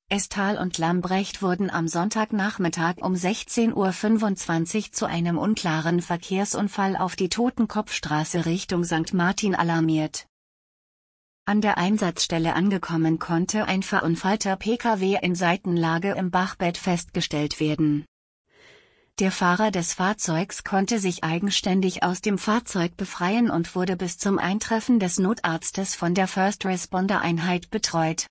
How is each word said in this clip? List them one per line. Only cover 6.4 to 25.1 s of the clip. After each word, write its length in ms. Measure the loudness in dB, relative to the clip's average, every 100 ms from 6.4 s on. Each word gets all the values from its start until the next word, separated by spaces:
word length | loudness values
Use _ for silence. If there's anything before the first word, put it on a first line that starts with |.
| 0 0 -2 0 0 0
auf 180 | -2
die 140 | -2 -2
Totenkopfstraße 1160 | 0 0 2 0 -2 -4 -6 -2 -2 0 0
Richtung 380 | 0 -2 -2 -2
Sankt 300 | 0 0 0
Martin 420 | 0 0 0 0
alarmiert. 720 | 2 2 4 4 2 0 -6 -14 _ _ _ _ _ _ _ _ _ _ _
An 160 | -2 2
der 160 | 2 2
Einsatzstelle 760 | 2 2 0 0 -2 0 0
angekommen, 640 | 2 2 0 0 2 2 2
konnte 480 | 0 0 2 0
ein 160 | 0 -2
verunfallter 720 | 0 0 2 0 2 0 0 -2
P 200 | 0 0
K 220 | 0 2
W 180 | 2 2
in 120 | 0
Seitenlage 760 | 2 2 0 0 0 2 0 0
im 180 | -2 0
Bachbett 480 | 0 0 -2 -2 -2
festgestellt 840 | -2 -2 -2 -4 -2 -2 -2 0
werden. 460 | 0 2 2 2 -4 _ _ _ _ _ -20 -20 _ _ _ -2
Der 120 | -2
Fahrer 400 | 2 2 4 2
des 220 | 0 -2
Fahrzeugs 680 | -2 -2 -2 -2 -2 -2 -6
konnte 360 | -2 0 2 0
sich 240 | 0 -2
eigenständig 800 | -2 -2 0 0 2 2 2 0
aus 180 | -2 -2
dem 160 | -2 -2
Fahrzeug 600 | 0 0 0 -2 -2 -4
befreien 520 | -8 -4 0 2 2
und 260 | 0 -2
wurde 200 | -2 -2
bis 220 | -2 -4 -2
zum 220 | 0 0
Eintreffen 600 | 0 -2 0 -2 2 2
des 200 | 2